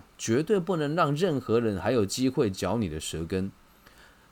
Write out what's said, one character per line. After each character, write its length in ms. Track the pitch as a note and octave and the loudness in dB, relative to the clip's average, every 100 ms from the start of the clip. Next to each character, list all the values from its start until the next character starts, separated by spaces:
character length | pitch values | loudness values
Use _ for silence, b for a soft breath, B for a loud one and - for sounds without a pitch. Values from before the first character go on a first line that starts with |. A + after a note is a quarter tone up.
| - - | -14 -10
绝 240 | - A#2 | 0 0
对 180 | D#3+ G3+ | 2 0
不 180 | E3+ F3 | 0 -2
能 180 | C#3+ E3 | 0 2
让 180 | D3+ | 2
任 260 | D3 F#3+ C#3 | 2 0 0
何 200 | - A2+ | 2 2
人 200 | A2+ F#2+ | 2 0
还 120 | G2+ | 0
有 140 | B2+ G2 | 2 2
机 240 | - C3 | 0 0
会 200 | C#3+ A2+ | 2 0
嚼 280 | F#2 F#2 A#2 | 0 -2 0
你 100 | F#2+ | -2
的 120 | D#2 | -4
舌 260 | - D#2+ E2+ | -6 -6 -4
根。 260 | F#2+ G2 - - _ b b b b b | -2 -4 -8 -20 _ b b b b b